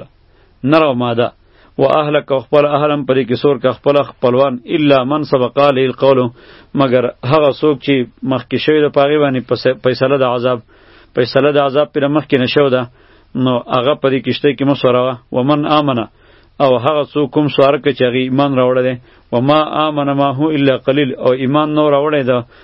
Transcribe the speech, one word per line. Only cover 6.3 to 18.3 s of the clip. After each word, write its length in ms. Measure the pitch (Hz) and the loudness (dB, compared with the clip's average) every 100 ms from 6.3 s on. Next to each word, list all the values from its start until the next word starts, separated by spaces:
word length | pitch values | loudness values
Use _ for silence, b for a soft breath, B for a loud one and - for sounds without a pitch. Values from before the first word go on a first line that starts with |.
| B B B B - | B B B B -2
مگر 280 | 135 123 120 - | 0 0 -2 -6
هغه 260 | 123 156 147 | -2 2 2
څوک 240 | 123 156 143 | 0 -2 -2
چې 140 | - 135 120 _ | -2 -2 -2 _
مخکې 340 | 135 131 - 123 | -4 -4 -4 -4
شوی 220 | - 156 | 0 0
ده 80 | 147 | 2
په 100 | 143 | 0
هغې 160 | 139 151 | 0 2
باندې 220 | 143 131 127 | 0 -2 -4
فیص-، 320 | 120 127 131 | -2 -2 -2
فیصله 380 | 127 123 131 139 | -2 -2 0 0
د 60 | |
عذاب، 360 | 127 123 123 123 - b b b b - | 0 0 -2 -4 -8 b b b b -4
فیصله 340 | 123 135 143 | 0 2 2
د 60 | 147 | 2
عذاب 300 | 139 135 147 | 0 0 -2
پرې 140 | 151 139 | -2 -2
مخکې 280 | 151 147 135 | -2 0 -2
نه 120 | 123 | 0
شوې 160 | 147 139 | 0 2
ده، 120 | 123 123 b b b b 139 | 0 -4 b b b b -4
نو 180 | 127 123 | -2 -2
هغه 300 | - 127 123 147 | -2 -2 -2 -2
په 120 | 135 | -2
دې 100 | 135 | -2
کشتۍ 320 | 127 120 147 | -4 -2 -2
کې 100 | 120 139 | 0 -2
مه 80 | 143 | 0
سوروه. 400 | 131 123 127 127 _ | 0 0 -2 -6 _
«ومن 280 | 127 131 147 156 | -4 0 0 0
آمن»، 340 | 151 147 120 101 b b b b - | 0 0 -2 -6 b b b b -2
او 120 | 139 123 | 0 2
هغه 260 | 127 151 | 0 -2
څوک 240 | 135 147 147 | -2 -2 -2
کوم 160 | 151 151 | 0 0
سوار 320 | - 139 147 | 2 2 2
که 120 | 147 | -2
چې 120 | 127 | 0
هغې 180 | 123 127 | 0 0
ایمان 240 | 131 | -2